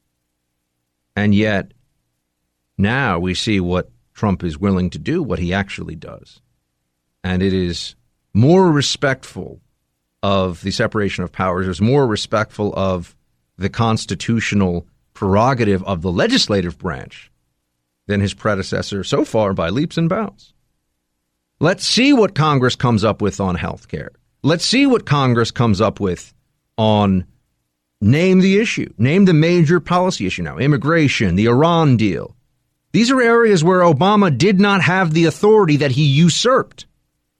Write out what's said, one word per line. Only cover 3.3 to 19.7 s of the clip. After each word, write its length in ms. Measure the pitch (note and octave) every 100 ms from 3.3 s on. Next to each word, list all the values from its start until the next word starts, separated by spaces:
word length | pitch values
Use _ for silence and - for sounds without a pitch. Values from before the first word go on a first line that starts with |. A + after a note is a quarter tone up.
see 260 | F2 A2+ G2+
what 320 | F2 F2+ - _ _
Trump 300 | - G#2+ F2
is 140 | F2 D2+
willing 320 | G2 F#2 F2+
to 80 | D2+
do, 220 | D#2 F3
what 180 | B2 F2+
he 140 | F2
actually 420 | F#2+ G2 - E2+ D#2+
does. 440 | - - - _ _ _ _ _ _ _ _ _ F#2
And 180 | F#2
it 100 | F#2+
is 420 | F#2+ F2+ E2 - - _ _ _
more 380 | G2+ C3 F#3 F#3
respectful 880 | D3 - - C3+ C3 - - D2+ - _ _ _ _ _ _
of 380 | G2+ G2 F#2 E2
the 100 | G2
separation 540 | F#2 A2 A2 G2 - F2
of 60 |
powers, 360 | - F#2+ F2+ F#2+
is 140 | E2+
more 260 | G#2+ C#3+ B2
respectful 640 | G#2 - A2 G#2+ - G2+ E2+
of 400 | G2 F#2 E2+ _ _ _ _ -
the 120 | F#2+
constitutional 1160 | - A2+ A2 - G2 - A#2 - G#2 F#2 F2 - _ _
prerogative 680 | - G2 G2 B2 B2 G#2+ F#2
of 180 | F#2 F2+
the 100 | F#2
legislative 680 | F2+ A3 B3+ - G2+ F2 -
branch 520 | F2+ C2 - - - _ _ _ _ _ _ _ -
than 140 | G2+
his 120 | G2
predecessor 680 | - A2 G2 - G2 - G2+
so 200 | - C#3+
far 300 | D4+ A2 G2+
by 160 | F#2
leaps 280 | E2+